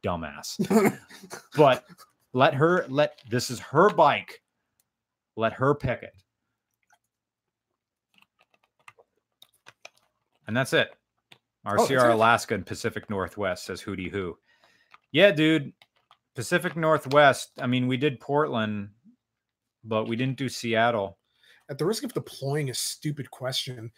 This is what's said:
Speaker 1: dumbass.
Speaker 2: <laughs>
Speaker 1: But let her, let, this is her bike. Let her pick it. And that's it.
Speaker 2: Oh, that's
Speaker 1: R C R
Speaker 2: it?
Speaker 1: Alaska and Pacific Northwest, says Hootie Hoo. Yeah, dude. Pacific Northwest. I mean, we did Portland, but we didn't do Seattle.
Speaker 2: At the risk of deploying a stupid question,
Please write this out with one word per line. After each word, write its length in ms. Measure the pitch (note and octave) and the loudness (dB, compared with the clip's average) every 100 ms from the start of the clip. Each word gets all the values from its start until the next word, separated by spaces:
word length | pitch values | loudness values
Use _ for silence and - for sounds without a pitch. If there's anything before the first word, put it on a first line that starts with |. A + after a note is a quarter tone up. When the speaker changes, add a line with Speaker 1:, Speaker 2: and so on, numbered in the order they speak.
Speaker 1:
dumbass. 560 | F#2+ F2 D2+ D2 - - F3+ | -6 -6 -8 -12 -10 -6 0
Speaker 2:
<laughs> 880 | G#3+ F#3+ - - - - - - D3 | 2 2 0 -10 -20 -20 -20 -4 4
Speaker 1:
But 280 | C#3+ B2+ - - - _ _ | 4 4 -2 -20 -20 _ _
let 180 | B2 D3+ | 2 2
her, 320 | C#3 E3 F3+ C3 | 4 2 2 0
let, 280 | C3+ D3 - A#2+ | -2 -2 -4 -6
this 200 | B2 - | -6 -4
is 80 | A#2 | -10
her 280 | - C#3+ G3+ | -2 4 4
bike. 540 | E3+ D3 G#2+ - - _ _ _ _ _ _ _ _ _ - | 6 4 4 -4 -18 _ _ _ _ _ _ _ _ _ -4
Let 180 | A2+ | -4
her 200 | - C3+ | 0 0
pick 280 | C#3+ C3 A2 | 0 -2 -6
it. 100 | - - _ _ _ _ _ _ _ _ _ _ _ _ _ _ _ _ _ _ _ _ _ _ _ _ _ _ - - _ _ _ _ _ _ _ _ - _ _ _ _ _ - | -10 -20 _ _ _ _ _ _ _ _ _ _ _ _ _ _ _ _ _ _ _ _ _ _ _ _ _ _ -20 -20 _ _ _ _ _ _ _ _ -20 _ _ _ _ _ -6
And 100 | A#2+ | -4
that's 160 | C3 | 0
it. 180 | D3+ - - _ _ _ - _ _ | 0 0 -4 _ _ _ -20 _ _
Speaker 2:
Oh, 60 | G#2 | -2
that's 120 | G#2 | 0
Speaker 1:
R 40 | A#3+ | 2
C 100 | C3 | 4
R 140 | A#2+ | 4
Speaker 2:
it? 40 | |
Speaker 1:
Alaska 400 | A2+ A2+ A2+ - | 6 4 4 0
and 120 | G#2 E2+ | -6 -6
Pacific 440 | G2+ A2 G#2 - | -8 -8 -8 -8
Northwest, 540 | G2 F2 - F#2+ F2+ | -6 -6 -6 -6 -6
says 180 | - F2+ | -10 -12
Hootie 280 | - F#2 F2+ | -10 -10 -8
Hoo. 280 | G2 F2+ - _ _ _ _ _ _ _ | -6 -8 -10 _ _ _ _ _ _ _
Yeah, 200 | C#3+ G3+ | 4 4
dude. 400 | D3+ D#3 D#3 C3+ - _ _ _ _ _ | 6 2 2 -2 -12 _ _ _ _ _
Pacific 420 | - - F3 F3 D#3 | -12 -2 -2 -2 -2
Northwest. 760 | D#3 D3+ C3 D3 C#3+ - - - | 0 0 4 6 6 6 -2 -8
I 60 | C3 | -2
mean, 200 | B2+ B2 | 0 0
we 100 | B2+ | 0
did 240 | D3 B2 | -2 -4
Portland, 680 | - C#3+ D3+ A#2+ G#2+ G#2 G2+ - A3 _ _ _ _ _ _ _ | -2 0 0 -2 -4 -6 -10 -16 _ _ _ _ _ _ _ _
but 200 | A2 A2 A2+ | -4 -4 -2
we 100 | A#2 | -4
didn't 200 | C3 C3 | -4 -4
do 120 | B2+ | -6
Seattle. 680 | - A#2 A2 A#2 A2+ F#2+ - _ _ _ _ - | -6 -2 2 2 0 -4 -10 _ _ _ _ -14
Speaker 2:
At 100 | C#3+ | -6
the 80 | D#3+ | -4
risk 180 | A3+ | -4
of 80 | B3+ | -6
deploying 560 | - - - C3+ D3+ C3+ | -8 -10 -10 -6 -4 -4
a 40 | |
stupid 560 | - - - D3+ D3 B2 | -6 -8 -8 -8 -10 -12
question, 600 | - B2+ C3 C3 B2 A2+ | -12 -8 -8 -8 -12 -16